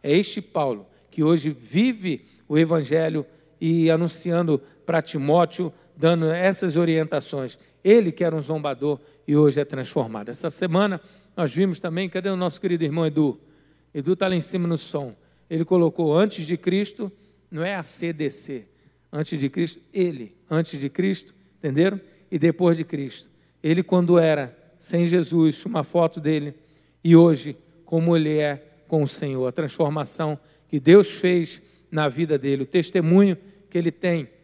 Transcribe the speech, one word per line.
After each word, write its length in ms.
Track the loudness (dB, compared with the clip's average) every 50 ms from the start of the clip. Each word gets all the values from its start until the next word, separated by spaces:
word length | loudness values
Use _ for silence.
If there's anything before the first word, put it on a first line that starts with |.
| 0
É 120 | 2 2
este 260 | 2 2 0 -6 -12
Paulo 440 | -12 -6 _ -2 -2 -2 -4 -6 -10 _ _ _ _ _
que 140 | -4 0 2
hoje 260 | 2 2 2 0 -4
vive 760 | -6 -6 -14 -2 0 2 2 2 0 -2 -6 -6 -6 -8 _ _ _ _ _
o 100 | _ 2
evangelho 680 | 2 2 2 0 -2 0 0 0 0 0 0 -2 -4 -6 -8 _ _ _ _ _ _
e 300 | -2 0 2 2 4 2
anunciando 720 | 2 2 0 -4 -6 -8 -6 -2 -2 0 0 0 0 -2 -2 -10 _ _ _
para 160 | -2 -2 -2
Timóteo, 720 | -2 -4 -8 -4 0 2 4 4 2 0 -2 -8 -8 -8 -8 _ _ _ _
dando 360 | 0 2 2 2 2 0 -2
essas 460 | -2 0 0 0 0 0 -4 -2 0
orientações. 800 | 0 2 2 0 0 -2 -2 -4 -6 -6 -6 -10 -8 -8 -10 -12 _ _ _ _ _ _
Ele 280 | 6 6 6 6 2
que 120 | -2 -2 -2
era 120 | -2 -2
um 60 | -4
zombador 580 | -4 -4 -6 -4 -4 -6 -6 -2 -2 -4 -4 -4 -8 -20 _ _ _
e 80 | 2 4
hoje 240 | 6 6 6 4 2
é 60 | -4
transformado. 640 | -4 -6 -10 -10 -6 -4 -4 -4 -4 -6 -10 -10 -12
Essa 200 | -12 -8 -8 -8
semana 520 | -6 -4 -4 0 2 2 2 0 -2 -6 _ -20 _ _ _ _ _
nós 160 | -4 -4 -4
vimos 280 | 0 0 0 0 -2 -4
também, 280 | -8 -6 -4 -4 -6
cadê 220 | -4 -6 -6 -4 -4
o 60 | -4
nosso 260 | -2 -4 -4 -6 -4
querido 220 | -4 -4 -2 -2 -2
irmão 220 | -4 -2 -2 -2
Edu? 340 | 0 0 2 0 0 0 -6 _ _ _ _ _ _ _ _ _ _ _
Edu 220 | -6 -2 -2 -2
tá 120 | 0 0
lá 80 | -2 -2
em 60 | -4
cima 260 | -4 -4 -4 -4 -2
no 100 | -2 -2
som. 380 | -4 -6 -6 -8 -8 -8 -8 -14 _ _ _ _ _ _ _
Ele 160 | -4 -4 0
colocou 500 | 2 2 4 4 2 0 0 0 2 4
antes 300 | 2 2 2 0 -8 -6
de 100 | -6 -6
Cristo, 540 | -4 -2 -2 0 0 -2 -4 -8 -12 -12 -12 -12 _ _ _ _ _ _ _
não 140 | -10 -8 -6
é 120 | -6 -6
A 80 | -8 -10
C 300 | -12 -12 -8 -8 -8 -6
D 160 | -6 -6 -8
C, 360 | -8 -10 -14 -14 -14 -14 -14 _ _ _ _ _ _ _ _ _
antes 280 | -8 -8 -6 -6 -4 -4
de 100 | -4 -4
Cristo, 320 | -2 -2 -4 -4 -6 -16 _ _ -4
ele, 420 | -2 -2 -2 -2 -8 -14 -16 _ _ _ _
antes 300 | -2 -2 -2 -2 -6 -8
de 100 | -8 -6
Cristo, 440 | _ -2 -2 -2 -2 -4 -8 -20 _ _ _ _ _
entenderam? 420 | _ -6 -2 2 2 2 2 0 -4 -12 _ _ _ _ _
E 100 | -4 0
depois 380 | 0 0 0 2 2 2 2
de 60 | 0 -4
Cristo. 460 | -8 -8 -8 -8 -10 -12 -18 -20 _ _ _ _ _ _ _
Ele 220 | -2 0 0 0 0
quando 340 | 2 2 2 4 4 4
era 400 | 4 4 4 2 0 -2 -8 -14 _ _ _ _ _
sem 260 | -12 -4 -2 0 0
Jesus, 580 | 2 2 0 0 0 2 2 2 2 2 -2 -8
uma 180 | -6 -4 -4 -6
foto 360 | -2 0 0 0 0 -2 -4
dele, 360 | -4 -4 -2 -2 -4 -8 -14 -16 _ _ _ _ _ _ _ _ _
e 120 | 8 8
hoje 400 | 10 10 8 4 2 -2 -12 -14 -14 _ _ _ _ _
como 300 | -4 -2 0 2 2 2
ele 220 | 2 2 0 0
é 280 | 0 0 -2 -4 -6 -12 -20 _ _ _
com 160 | _ 0 0 0
o 40 |
Senhor. 380 | 0 -4 -6 -8 -6 -4 -4 -4
A 60 | -4
transformação 880 | -2 -4 -6 -6 -2 -2 -2 -2 0 -4 -6 -8 -6 -6 -4 -6 -6 -8 _ _ _ _ _
que 120 | _ -6 0
Deus 320 | 6 8 8 8 8 4
fez 500 | -4 -4 -2 0 0 0 -2 -4 -10 -20 _ _ _ _ _ _
na 160 | -4 -2 -2
vida 300 | -2 -2 -4 -2 -2 -2
dele, 260 | -2 0 -2 -2 -2 -4
o 20 |
testemunho 720 | -2 0 -2 -2 0 -2 0 2 4 6 6 6 6 2 -2 -8 -20 _ _ _ _
que 80 | -4
ele 140 | -2 -2 -2
tem 380 | -4 _ -4 -2 -2 -2 -6 -10 _ _